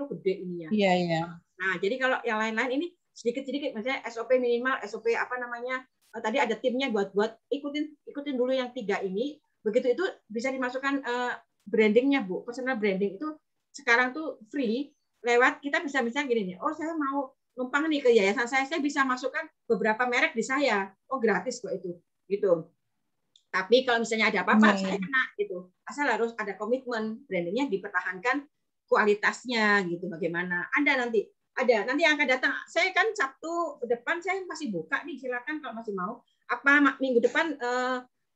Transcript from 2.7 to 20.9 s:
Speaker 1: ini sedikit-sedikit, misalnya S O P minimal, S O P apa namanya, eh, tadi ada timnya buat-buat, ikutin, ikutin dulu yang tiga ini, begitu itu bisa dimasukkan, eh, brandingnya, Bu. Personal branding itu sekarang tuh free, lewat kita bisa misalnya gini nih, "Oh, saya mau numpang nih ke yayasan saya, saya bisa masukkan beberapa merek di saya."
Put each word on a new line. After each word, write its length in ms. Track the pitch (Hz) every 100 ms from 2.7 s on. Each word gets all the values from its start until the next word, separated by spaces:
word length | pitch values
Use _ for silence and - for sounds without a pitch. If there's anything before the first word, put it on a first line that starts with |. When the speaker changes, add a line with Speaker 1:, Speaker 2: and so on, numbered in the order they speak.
| 269
Speaker 1:
ini 80 | 349 _ _
sedikit-sedikit, 640 | - 233 254 269 285 285
misalnya 320 | 226 233 277 226
S 140 | 226
O 40 | 233
P 100 | 254
minimal, 400 | 247 240 254 269
S 100 | 202
O 80 | 214
P 160 | 233 226
apa 160 | -
namanya, 480 | 247 247 240 247 254 - _ _
eh, 80 | 226
tadi 160 | 220 262
ada 160 | 240
timnya 400 | 214 254 247 269
buat-buat, 560 | 208 196 190 220 - -
ikutin, 340 | 285 285 294 302 - -
ikutin 280 | 285 285 254
dulu 140 | 254
yang 160 | 262 247
tiga 320 | 254 196 196
ini, 400 | 190 190 285 - _ _ 214
begitu 320 | 226 254 247
itu 60 | 370 - -
bisa 240 | 220 262
dimasukkan, 400 | 262 247 254 277 277
eh, 300 | 240 247 247 - _ _ -
brandingnya, 560 | 190 214 214 277 277
Bu. 240 | 190 175 -
Personal 320 | 247 254 240
branding 400 | 208 185 202 190
itu 100 | 302 311 _ _ _
sekarang 400 | - - 233 254
tuh 240 | 254 320 - 214
free, 480 | 294 233 240 294 _ _ _ 233
lewat 320 | 240 277 294
kita 240 | 285 320
bisa 220 | 320 269 233
misalnya 240 | 262 285
gini 120 | 226 185
nih, 20 | 180
"Oh, 80 | 240
saya 240 | 311 311
mau 400 | 330 277 277 269 _ _ -
numpang 320 | 254 285 320
nih 80 | 294
ke 160 | 247
yayasan 320 | 226 285 294 233
saya, 160 | 269
saya 160 | 269 330
bisa 240 | 285 220
masukkan 400 | 269 254 269 302 320 _ -
beberapa 400 | 208 220 220 247
merek 320 | 247 311 226
di 80 | 220
saya." 460 | 277 269 202 196